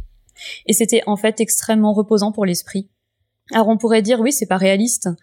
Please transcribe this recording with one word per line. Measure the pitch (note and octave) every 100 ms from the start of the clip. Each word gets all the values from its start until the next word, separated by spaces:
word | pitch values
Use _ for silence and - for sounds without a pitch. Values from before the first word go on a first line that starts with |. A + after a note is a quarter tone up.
| - _ _ - - - -
Et |
c'était | G#3+ A3+ A3+ -
en | G3+
fait | G#3+ A3
extrêmement | A3 - - A3 G#3+
reposant | G#3 G#3 A3 G#3
pour | A3 G3
l'esprit. | F3 - G3 G3 _ _ _ _ _ -
Alors | A#3 G#3+
on | A3
pourrait | A3+ A3
dire, | G#3 B3
oui, | A3+
c'est | C#4+ G3+
pas | F#3
réaliste, | F#3+ G3 A#3+ - F#3 E3+